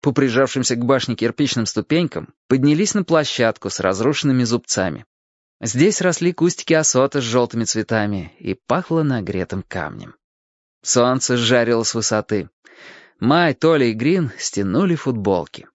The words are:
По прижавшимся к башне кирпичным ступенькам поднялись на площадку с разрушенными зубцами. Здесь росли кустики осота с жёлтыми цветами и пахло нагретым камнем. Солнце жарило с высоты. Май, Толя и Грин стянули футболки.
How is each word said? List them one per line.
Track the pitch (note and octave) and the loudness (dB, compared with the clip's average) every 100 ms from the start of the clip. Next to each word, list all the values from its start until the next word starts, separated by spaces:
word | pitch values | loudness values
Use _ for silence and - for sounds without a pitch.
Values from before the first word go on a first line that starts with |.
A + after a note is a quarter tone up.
По | - | 0
прижавшимся | B2+ C3+ A#2 C3 C#3 B2 A#2+ | 2 2 2 2 0 -2 -2
к | A#2+ | 0
башне | C3+ - A2+ | 0 0 -2
кирпичным | A2+ - C#3+ - A2 | -2 0 -2 -2 -2
ступенькам | - - D#3 E3+ E2 - _ _ | -4 0 0 0 -4 -12 _ _
поднялись | C3+ C#3+ D3+ G#3 | 2 4 2 2
на | G#3+ | -2
площадку | F3+ D#3+ C#3+ - A2+ - G2 | 2 2 2 0 0 0 -8
с | - | -2
разрушенными | F#2+ F#2+ A#2+ C#3+ C#3+ B2+ A#2+ | -2 0 0 2 2 2 2
зубцами. | A#2 - - F#2 C2 - _ _ _ _ _ | 0 -2 -2 -2 -4 -14 _ _ _ _ _
Здесь | A2+ A#2+ F3+ G#3 | -6 2 2 2
росли | F#3 E3 F3 | -2 0 -2
кустики | E3+ E3+ - - | 2 0 0 0
осота | D#3 D#3 B2+ C3+ C#3+ | 2 2 2 2 0
с | A#2+ | 0
жёлтыми | A#2+ A#2+ A2+ A2 | 0 0 -2 -4
цветами | A2 A2 A2+ G#2 G2+ E2+ _ | -4 -2 0 0 -4 -8 _
и | - | -8
пахло | F#2 _ D3 F#3 E3 | -8 _ -2 0 -2
нагретым | D3+ B2 F2+ F#2+ F2+ F#2+ | 0 -2 -4 -6 -4 -6
камнем. | - F#2+ D2+ - - - _ _ _ _ _ _ | -8 -8 -8 -10 -18 -20 _ _ _ _ _ _
Солнце | - B2+ A#2+ C3 - B2 | -2 2 2 0 0 0
жарило | A#2 B2 A#2 A#2 | 2 2 2 0
с | A2 | 0
высоты. | A2+ A2 A2 - G#2+ E2 _ - - - - - _ | -2 -2 -2 -2 -4 -6 _ -20 -20 -20 -20 -20 _
Май, | A2+ D#3+ E3+ | 2 2 2
Толя | C3 D#3+ D#3 B2 | 2 2 2 2
и | |
Грин | A2 C3 E3 C#3+ - | 0 0 0 -2 -6
стянули | - - G2 G#2+ F#3+ E3 | -8 -4 -2 0 0 -2
футболки. | - A#2 G2+ F#2 D#2+ - - | -2 -2 0 0 -2 -14 -20